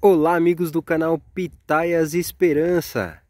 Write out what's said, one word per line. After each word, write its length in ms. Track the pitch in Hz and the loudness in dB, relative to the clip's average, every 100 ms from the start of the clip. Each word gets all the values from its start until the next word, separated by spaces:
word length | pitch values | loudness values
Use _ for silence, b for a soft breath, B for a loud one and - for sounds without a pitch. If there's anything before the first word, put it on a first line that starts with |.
Olá, 360 | 202 180 156 170 | 4 4 2 2
amigos 340 | 170 175 175 | 2 0 -2
do 100 | 160 | -4
canal 380 | - 165 160 165 - - | -2 -2 0 -2 -6 -8
Pitaias 760 | 180 - _ 151 170 170 160 | -8 -10 _ -2 0 0 0
Esperança. 1080 | 165 175 - 180 147 165 175 156 123 92 80 _ | -2 -6 -2 0 2 0 0 -2 -6 -6 -10 _